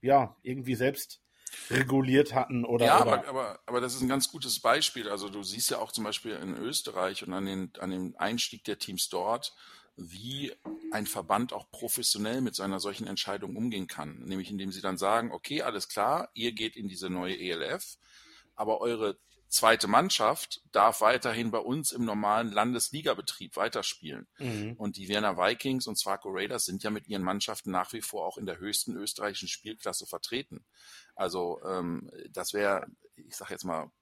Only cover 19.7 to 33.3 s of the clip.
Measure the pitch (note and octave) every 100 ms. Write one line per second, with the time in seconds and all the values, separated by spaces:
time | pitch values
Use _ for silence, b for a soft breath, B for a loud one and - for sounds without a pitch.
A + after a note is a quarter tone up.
19.7 | A2+ G#2+ A2+ D3 - A2+ C#3 - - _
20.7 | G#2+ G#2+ A2+ A2 B2+ C3 A2+ A#2 A2 -
21.7 | C#3+ C#3+ B2 A#2 G#2 G#2 G#2+ A#2 G#2 A#2
22.7 | B2 - D3 D#3 B2 - - F#2 - G2+
23.7 | - G2 - D2+ C#2 - _ C3+ G#2+ G#2
24.7 | - G#2 G2 F#2+ G#2 G#2+ F2+ F#2 A#2 C3+
25.7 | C3 B2+ G#2 - G2 G2+ F#2+ G#2 A#2 -
26.7 | F#2+ G#2+ G#2+ - G2+ F#2 G2 - G#2 -
27.7 | F#2 F2+ A#2 - G#2 E2 - G2 E2+ F#2+
28.7 | G#2 - F2 G#2 - G#2 F#2+ F#2 - G#2+
29.7 | A2 G#2+ F2+ - E2+ - B2 - - _
30.7 | B B B B - F#2+ F2+ F2 E2+ -
31.7 | F#2 F2 E2 - - - - F2 G#2 G2+
32.7 | G2 - - _ _ -